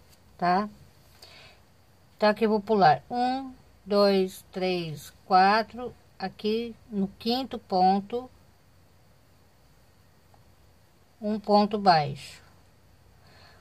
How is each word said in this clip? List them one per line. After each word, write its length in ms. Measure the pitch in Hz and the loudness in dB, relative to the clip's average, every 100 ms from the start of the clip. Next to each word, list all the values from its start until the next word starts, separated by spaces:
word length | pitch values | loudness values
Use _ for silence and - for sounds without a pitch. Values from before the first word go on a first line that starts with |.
| _ _ _ - | _ _ _ -4
tá? 300 | 175 185 208 - - _ _ _ - - - - _ _ _ _ _ - | 0 0 -2 -8 -20 _ _ _ -20 -20 -20 -20 _ _ _ _ _ -2
Então, 100 | 208 | 0
aqui 180 | 208 220 | 2 0
eu 40 | |
vou 100 | 214 | 0
pular 420 | 208 214 165 139 - | 0 4 4 4 -2
um, 440 | 247 247 262 269 254 _ _ - | -4 -4 -4 -8 -16 _ _ -2
dois, 580 | 202 202 196 185 - - | 2 4 2 0 -6 -16
três, 640 | - 185 180 165 143 - - - | -6 -4 -4 -6 -12 -16 -20 0
quatro. 680 | 185 190 214 220 226 247 - _ - | 4 4 2 -2 -8 -14 -16 _ -14
Aqui 580 | 190 - 214 220 233 220 - | -12 -8 -4 -4 -6 -12 -10
no 160 | 208 196 - | -6 -6 -6
quinto 380 | 226 247 269 - | -6 -4 -6 -12
ponto, 720 | - 185 185 196 196 240 254 _ _ _ _ _ _ _ _ _ _ _ _ _ _ _ _ _ _ _ _ _ _ _ _ _ _ _ _ _ | -6 0 2 2 -2 -8 -10 _ _ _ _ _ _ _ _ _ _ _ _ _ _ _ _ _ _ _ _ _ _ _ _ _ _ _ _ _
um 180 | 208 214 | -6 -6
ponto 380 | 208 202 208 214 | 0 2 2 2
baixo. 640 | 196 165 143 135 - - - _ _ _ _ _ _ _ _ - - - | 4 4 2 -8 -16 -20 -20 _ _ _ _ _ _ _ _ -20 -20 -20